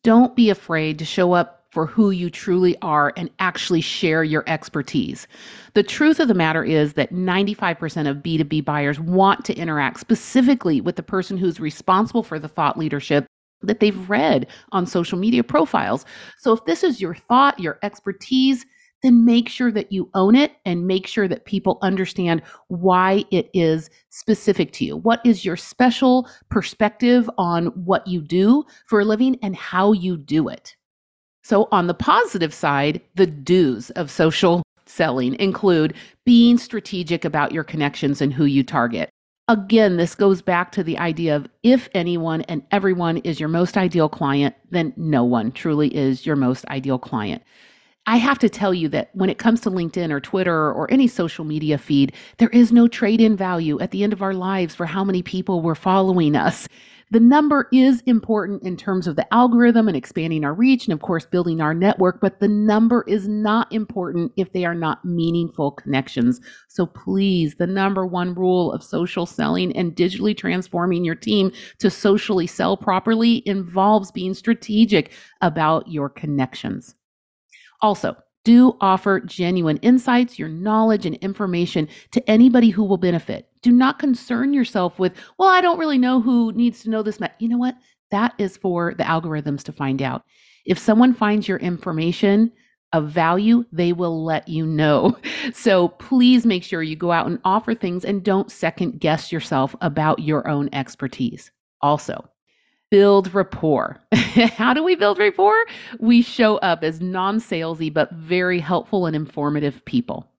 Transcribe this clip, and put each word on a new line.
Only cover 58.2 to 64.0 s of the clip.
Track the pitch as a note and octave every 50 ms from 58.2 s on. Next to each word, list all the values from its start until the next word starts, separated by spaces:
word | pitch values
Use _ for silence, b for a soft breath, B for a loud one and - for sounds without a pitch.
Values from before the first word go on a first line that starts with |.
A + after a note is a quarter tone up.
| - - A3 G#3+ F3+ F#3+ G3+ F3+
in | - F#3 F3
terms | - - G#3 F#3+ F#3 E3+
of | F3+ D3
the | D#3 - - G#3
algorithm | A#3 B3 B3 A#3 A#3 A#3+ A#3+ A3+ A#3 A3
and | G#3+ E3+
expanding | C3+ - - - F3+ D#3+ E3 E3 D#3 D3+
our | C#3+ D#3
reach | F#3 A#3 C4 C4+ A#3+ -
and, | - E3+
of | D3
course, | - - F3 E3 -
building | _ - F3+ F3 F3 D#3+ E3
our | D#3 D3+ D#3+
network, | E3 F#3+ G3+ - - F#3 F3+ F3+ -
but | - F#3+ - _
the | G3+
number | G#3 G#3 G#3 G#3+ G#3+ G#3 A3 A3+ A3+ B3 A#3+ -
is | - G3 G#3+ F#3+
not | G#3 G#3 G#3+ G#3+ G#3 G#3+ A#3 - _ -
important | A3 G#3 - - F#3+